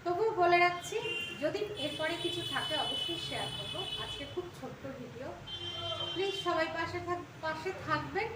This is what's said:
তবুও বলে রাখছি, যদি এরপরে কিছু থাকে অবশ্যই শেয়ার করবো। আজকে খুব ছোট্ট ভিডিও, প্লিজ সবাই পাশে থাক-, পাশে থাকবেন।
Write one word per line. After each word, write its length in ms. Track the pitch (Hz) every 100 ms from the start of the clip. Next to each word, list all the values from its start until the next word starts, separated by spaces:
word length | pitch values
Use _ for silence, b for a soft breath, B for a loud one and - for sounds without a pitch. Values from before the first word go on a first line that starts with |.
তবুও 280 | 349 349 440 359
বলে 160 | 349 349 359
রাখছি, 320 | 349 - 440 453 466 - -
যদি 160 | 294 392 415 - 285
এরপরে 300 | 285 311 339 359
কিছু 160 | 339 320
থাকে 200 | 269 - 302 -
অবশ্যই 360 | 302 311 330 -
শেয়ার 200 | 262 - -
করবো। 220 | 202 330 381 -
আজকে 200 | 214 226 285
খুব 120 | 359 349 -
ছোট্ট 240 | 262 - 277 247
ভিডিও, 280 | 240 226 285 359 - - 1077 1077 339 330 339
প্লিজ 200 | 330 392 392 349
সবাই 220 | 330 320 330
পাশে 220 | 339 349 339
থাক-, 240 | 349 - - 320
পাশে 240 | 311 370 381 -
থাকবেন। 420 | 302 285 370 453